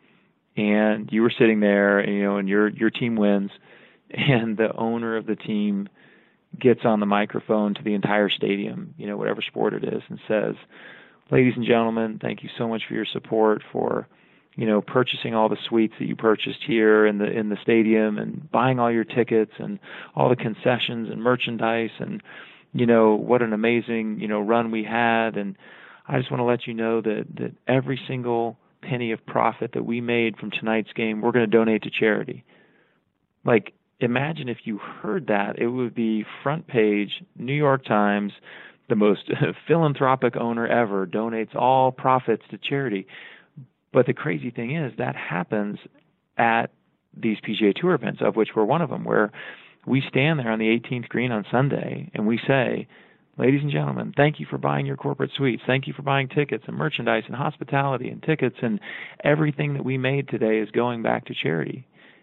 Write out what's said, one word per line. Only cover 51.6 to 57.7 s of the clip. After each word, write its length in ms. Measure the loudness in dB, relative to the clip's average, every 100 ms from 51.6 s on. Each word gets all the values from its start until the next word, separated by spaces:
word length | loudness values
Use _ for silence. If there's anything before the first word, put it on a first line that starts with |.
| 2 0 -4 -8 -8
and 140 | -4 0
we 120 | 0 2
say, 400 | 2 2 -2 -8 -16 -20 _ _ -2
"Ladies 240 | 2 2
and 100 | 2
gentlemen, 420 | -2 -2 -4 -4 2
thank 240 | 2 0
you 60 | -6
for 80 | -4
buying 280 | -2 -2 -2
your 120 | -4
corporate 340 | -4 -4 -4 -2
suites. 280 | -2 0 0
Thank 220 | -2 -2
you 60 |
for 80 | -8
buying 260 | -2 -2 0
tickets 380 | -2 -2 -4 -6
and 100 | -4
merchandise 460 | -4 -2 0 0 -2
and 80 | -4
hospitality 720 | -4 -6 -2